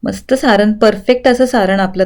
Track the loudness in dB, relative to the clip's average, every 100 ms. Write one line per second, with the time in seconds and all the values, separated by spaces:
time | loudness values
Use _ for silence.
0 | -8 -10 -4 -2 2 2 2 2 0 0
1 | -2 0 2 2 0 0 0 0 -2 -2